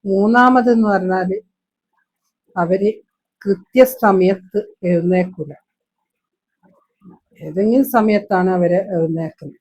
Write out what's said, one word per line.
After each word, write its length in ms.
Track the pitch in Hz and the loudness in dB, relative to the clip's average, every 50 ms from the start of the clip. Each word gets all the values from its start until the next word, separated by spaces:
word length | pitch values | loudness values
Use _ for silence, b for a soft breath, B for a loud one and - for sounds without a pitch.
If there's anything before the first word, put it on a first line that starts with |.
| - | -4
മൂന്നാമതെന്ന് 800 | 196 190 196 202 214 233 240 247 254 254 254 233 247 240 226 220 208 | -2 0 0 2 2 4 4 4 4 4 2 2 2 2 2 2 2
പറഞ്ഞാല് 480 | 202 185 185 185 185 185 180 185 185 220 - _ _ _ _ _ _ _ _ _ _ _ _ _ _ _ _ _ _ _ _ _ _ | 0 0 -2 -2 -4 -4 -2 -4 -6 -6 -10 _ _ _ _ _ _ _ _ _ _ _ _ _ _ _ _ _ _ _ _ _ _
അവര് 340 | 185 175 170 185 196 196 208 220 - _ _ _ _ _ _ _ _ | -4 -2 -2 -2 0 0 -2 -4 -4 _ _ _ _ _ _ _ _
കൃത്യസമയത്ത് 1160 | - 202 196 180 - _ _ 254 254 254 - - - 208 196 190 185 185 196 190 - - - 208 208 - - _ | -4 -4 -4 -4 -6 _ _ 4 4 4 2 0 0 2 2 4 2 0 0 -2 -8 -8 -8 -8 -8 -8 -16 _
എഴുന്നേൽക്കൂല. 720 | - 175 180 170 165 180 185 180 180 185 185 - 151 143 - _ _ _ _ _ _ _ _ _ _ _ _ _ _ _ _ _ _ _ _ _ _ _ 554 _ _ _ _ _ _ - - _ _ _ _ - | -4 -2 -2 0 0 0 0 0 -2 -4 -8 -12 -14 -14 -14 _ _ _ _ _ _ _ _ _ _ _ _ _ _ _ _ _ _ _ _ _ _ _ _ _ _ _ _ _ _ -20 -20 _ _ _ _ -16
ഏതെങ്കിലും 440 | 156 156 156 185 202 220 240 269 269 - | -16 -8 -4 -2 0 2 2 2 0 2
സമയത്താണ് 600 | - 233 214 214 208 208 208 - 196 180 185 185 | 0 0 2 2 0 0 -2 -2 -2 0 0 0
അവര് 300 | 185 180 175 170 175 185 190 202 | 0 0 0 0 0 -2 -2 -4
എഴുന്നേൽക്കുന്നത്. 680 | 190 165 165 160 160 165 165 156 - _ 156 143 139 _ | -4 -4 -4 -4 -4 -6 -8 -10 -12 _ -20 -20 -20 _